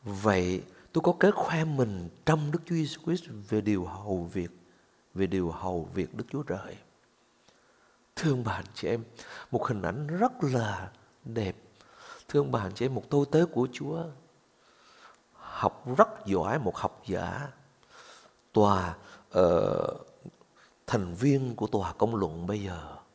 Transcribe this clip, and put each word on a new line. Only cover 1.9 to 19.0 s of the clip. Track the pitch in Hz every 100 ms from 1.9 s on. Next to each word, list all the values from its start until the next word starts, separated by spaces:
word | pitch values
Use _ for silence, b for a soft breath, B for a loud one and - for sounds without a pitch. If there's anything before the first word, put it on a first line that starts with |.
| 95 85 - -
trong | 156 147
Đức | 165 -
Chúa | 165
Giêsu | 156 -
Christ | - 170 - 110 101
về | 107
điều | 104 101 87
hầu | 92 104 92 85
việc, | 95 87 - b b b b b
về | 90 95
điều | 95 87
hầu | 82 95 90 80
việc | 90 87 -
Đức | 127
Chúa | 139
Trời. | 151 95 98 92 - _ _ _ b b b b b b b b _ -
Thưa | 160
ông | 127
bà | 113
anh | 92 95
chị | - -
em, | 117 113 B B B B
một | 123 -
hình | 110
ảnh | 87 107 147
rất | 175 247 -
là | 147 127 110 98 92 - _ _ -
đẹp. | 113 98 - - _ B B B B B
Thưa | 147
ông | 143
bà | 123
anh | 95 98
chị | 127
em, | 127
một | -
tôi | 143 143
tớ | 156 170
của | - 127
Chúa, | - 143 160 165 135 - _ _ _ B B B B B B _
học | _ - - - - 127 131
rất | 214 - 104
giỏi, | 95 87 123
một | 107 -
học | - - -
giả, | 92 90 90 143 - _ _ B B B B B B _
tòa, | - 104 98 90 82